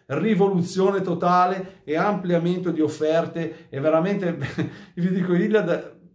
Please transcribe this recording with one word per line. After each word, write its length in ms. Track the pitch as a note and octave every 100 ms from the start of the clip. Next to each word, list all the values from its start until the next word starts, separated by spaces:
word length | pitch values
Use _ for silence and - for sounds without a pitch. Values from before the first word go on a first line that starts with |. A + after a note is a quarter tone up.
| -
rivoluzione 960 | C#3+ G#3 F#3+ G3 F#3 - F#3 F#3+ G3
totale 800 | F3+ E3 F3+ F3+ F3+ G3 F#3 -
e 120 | - D#3
ampliamento 720 | G3+ F#3+ F3+ E3+ E3+ F3+ F3
di 120 | D3+
offerte, 840 | D3+ - D3+ E3 D#3 E3+ D#3+ - -
e 100 | C3
veramente, 580 | D3+ D#3+ F3+ G3 F3+ C#3+
<laughs> 560 | C3+ - C3+ - -
vi 160 | - F3
dico, 240 | F#3+ F3
Iliad 600 | F3 G#3 G#3+ E3+ D3 - - -